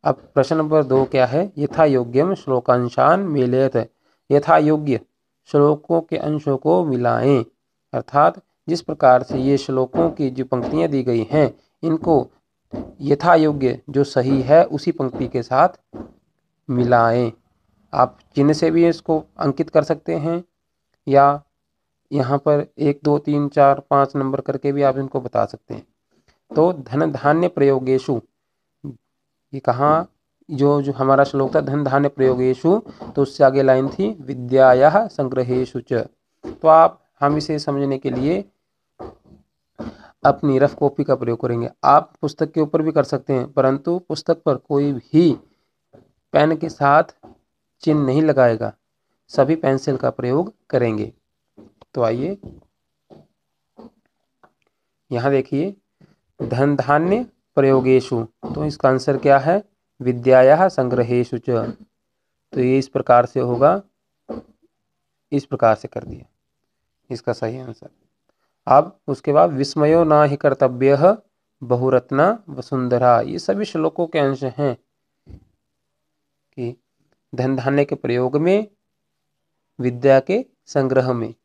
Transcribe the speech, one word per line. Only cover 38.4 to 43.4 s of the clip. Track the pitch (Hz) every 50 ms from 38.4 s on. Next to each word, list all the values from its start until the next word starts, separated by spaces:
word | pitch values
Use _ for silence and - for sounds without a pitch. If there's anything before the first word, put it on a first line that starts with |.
| 196 _ _ _ _ _ _ _ _ _ _ _ - - - _ _ _ - _ _ _ _ _ _ _ _ _ 113 113 - - - - _ _ -
अपनी | 143 139 - - 143 135 131
रफ | 139 139 -
कॉपी | - 147 139 143 - 143
का | - 135
प्रयोग | 131 127 117 117 113
करेंगे। | - 120 120 117 117 - - _ -
आप | 139 139 151 170 - _ _
पुस्तक | - 147 151 - 165 147
के | - 165
ऊपर | 156 147 - 160
भी | 156 160
कर | 156 160 135
सकते | - - 131 - - 139
हैं, | 127